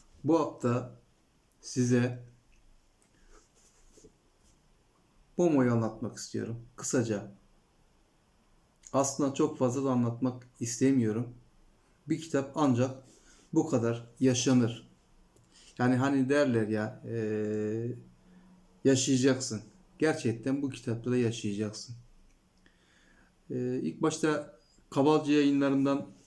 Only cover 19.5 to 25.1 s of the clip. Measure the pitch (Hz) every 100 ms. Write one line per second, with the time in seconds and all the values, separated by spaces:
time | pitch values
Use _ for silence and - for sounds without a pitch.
19.5 | 107 - - _ - 156 156 123 113 135
20.5 | 139 139 131 - 113 123 123 117 110 107
21.5 | 101 107 101 - 117 - - _ _ _
22.5 | _ _ _ _ _ _ _ _ _ -
23.5 | 127 123 127 - - 156 156 156 151 -
24.5 | - _ _ _ 147 139